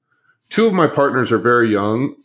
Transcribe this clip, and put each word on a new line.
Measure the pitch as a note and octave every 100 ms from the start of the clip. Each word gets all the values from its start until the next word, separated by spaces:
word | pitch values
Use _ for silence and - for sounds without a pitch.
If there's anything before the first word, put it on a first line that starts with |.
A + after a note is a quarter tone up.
| _ _ _ _ _
two | - A3+
of |
my | F#3+ D3
partners | - C#3+ B2+ A2
are | A2+
very | A#2 A#2+ A2+
young, | G2+ G#2 A2 C#3 -